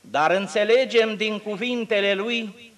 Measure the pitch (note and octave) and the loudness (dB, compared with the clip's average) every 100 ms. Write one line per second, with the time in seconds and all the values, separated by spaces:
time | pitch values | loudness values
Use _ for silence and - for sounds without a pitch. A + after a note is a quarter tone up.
0 | - B2 D#3 F#3 G3 A3 G#3 A#3+ B3+ A3+ | -4 0 2 2 0 -2 2 4 4 2
1 | A3 G#3+ G#3+ G#3 G#3 G3+ B3 B3 A3 G#3 | 2 0 -4 -4 -6 -6 -4 -4 0 0
2 | G3 G3 G#3+ A#3 A3 A3+ A#3 | 2 0 -2 -4 -6 -14 -20